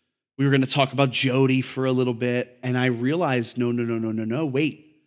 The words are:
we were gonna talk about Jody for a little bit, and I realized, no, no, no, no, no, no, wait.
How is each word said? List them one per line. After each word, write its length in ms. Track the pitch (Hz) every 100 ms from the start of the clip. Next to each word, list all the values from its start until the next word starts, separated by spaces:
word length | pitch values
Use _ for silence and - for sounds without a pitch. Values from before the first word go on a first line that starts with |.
| _ _ _ -
we 80 | 139
were 60 |
gonna 140 | 135 131
talk 280 | 143 135
about 180 | 131 135
Jody 500 | 113 135 131 131 131
for 240 | 127 131 131
a 60 |
little 220 | 127 127
bit, 460 | 113 123 123 - -
and 140 | 123 127
I 100 | 127
realized, 720 | 117 127 165 156 127 110 123
no, 140 | 120
no, 120 | 120
no, 140 | 117 113
no, 140 | 113
no, 120 | 110 110
no, 200 | 127 156
wait. 400 | 131 156 101 - _